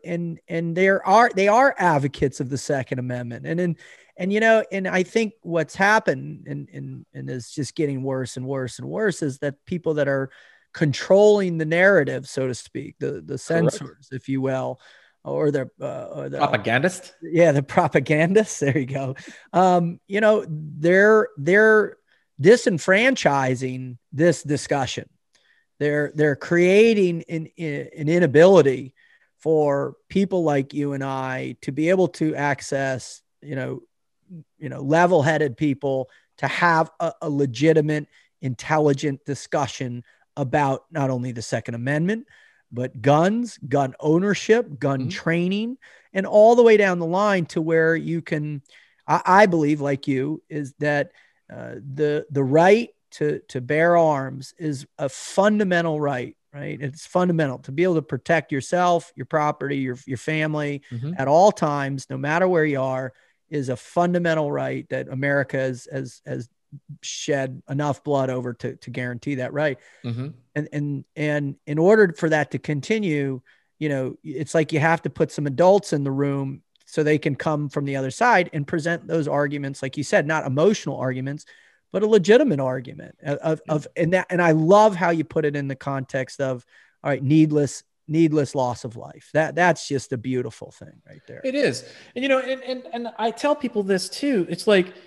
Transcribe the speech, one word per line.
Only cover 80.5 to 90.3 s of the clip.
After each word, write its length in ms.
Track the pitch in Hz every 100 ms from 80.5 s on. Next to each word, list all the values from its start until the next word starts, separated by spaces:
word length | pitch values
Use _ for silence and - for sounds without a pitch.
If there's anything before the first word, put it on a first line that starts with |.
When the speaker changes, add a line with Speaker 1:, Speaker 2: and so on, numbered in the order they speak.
| 131 185 220 156 131
Speaker 1:
arguments, 500 | 127 127 135 147 - - _ _ _
but 120 | 190
a 40 | 214
legitimate 540 | 220 170 233 294 143
argument 560 | 131 131 127 - - -
of, 160 | 147 143
of, 220 | 160 156 -
Speaker 2:
Yeah. 80 |
Speaker 1:
of, 140 | 151 - -
and 160 | 165
that, 140 | 185 -
and 120 | 175
I 100 | 170
love 440 | 156 160 202 220 180
how 140 | 175
you 160 | 170 147
put 180 | 160
it 140 | 151 143
in 100 | 139
the 80 | 135
context 640 | 139 135 131 135 127 -
of, 260 | 135 127 - _ _ _
all 60 | 143
right, 120 | 135
needless, 600 | 135 156 156 151 143 - - _ -
needless 480 | 156 160 151 139 135
loss 280 | 123 120
of 120 | 123 113
life. 340 | - 151 -
That, 220 | 147 156 143
that's 320 | 180 156 -
just 240 | 135 -
a 60 | 127
beautiful 540 | 131